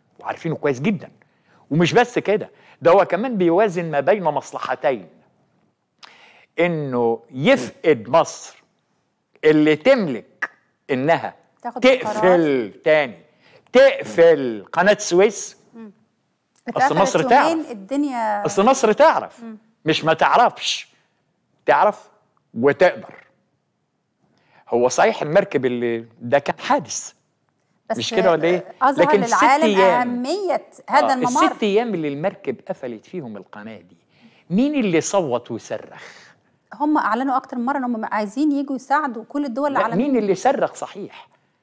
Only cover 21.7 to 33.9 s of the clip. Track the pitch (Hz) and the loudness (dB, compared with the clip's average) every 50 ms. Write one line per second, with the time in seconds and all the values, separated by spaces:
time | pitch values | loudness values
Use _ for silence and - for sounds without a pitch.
21.7 | 143 143 180 208 202 - - _ _ _ _ _ _ _ _ _ - 117 117 143 | 2 4 4 2 0 -2 -8 _ _ _ _ _ _ _ _ _ -6 0 2 2
22.7 | 139 - 185 180 135 - - - - - - _ _ _ _ _ _ _ _ _ | 2 4 4 2 2 0 -8 -18 -20 -20 -20 _ _ _ _ _ _ _ _ _
23.7 | _ _ _ _ _ _ _ _ _ _ _ _ _ _ _ _ _ _ _ - | _ _ _ _ _ _ _ _ _ _ _ _ _ _ _ _ _ _ _ -4
24.7 | 120 120 123 123 - - 170 220 214 - 151 147 156 202 190 - - 143 127 127 | 0 0 2 2 2 2 0 0 0 -2 -4 -2 0 0 2 2 0 -2 -2 -2
25.7 | 123 120 120 120 117 113 117 - _ - 120 120 139 143 - - - - - - | -2 -2 -4 -4 -4 -4 -8 -12 _ -16 -6 -2 -2 -2 -2 -2 -6 -6 -4 -2
26.7 | 262 285 156 - - - - - - _ _ _ _ _ _ _ _ _ _ _ | -2 -2 -2 -4 -10 -12 -12 -14 -18 _ _ _ _ _ _ _ _ _ _ _
27.7 | _ _ _ - 226 - - - 233 226 - 185 165 156 156 170 180 175 - - | _ _ _ -8 -8 -6 -6 -4 -2 0 0 2 2 2 0 0 -2 -2 -4 -8
28.7 | - - - 269 277 - - - 208 202 - 233 226 185 208 240 269 294 320 220 | -6 -2 0 0 2 2 2 2 2 2 2 0 0 2 4 4 4 4 2 2
29.7 | 202 190 190 185 170 147 - 240 247 240 247 269 339 415 392 349 277 - - - | 2 4 4 4 4 2 0 -2 -4 -6 -6 -6 -6 -4 -4 -4 -4 -4 -6 -10
30.7 | - - - - 226 277 285 226 269 254 254 247 247 302 320 330 - - 233 208 | -20 -20 -8 -2 0 2 2 2 0 0 -2 0 0 2 2 0 0 -2 -2 0
31.7 | 190 214 247 240 202 170 156 147 143 143 160 196 190 - - - 120 - - - | 0 0 0 -2 -4 -4 -4 -6 -6 -4 -6 -6 -6 -6 -8 -10 -10 -8 -8 -12
32.7 | 185 - - 123 113 107 - _ - 180 143 117 107 101 90 _ - 104 104 113 | -12 -10 -12 -14 -14 -14 -16 _ -14 -14 -12 -12 -14 -16 -18 _ -18 -18 -18 -18
33.7 | 110 95 85 _ | -18 -20 -20 _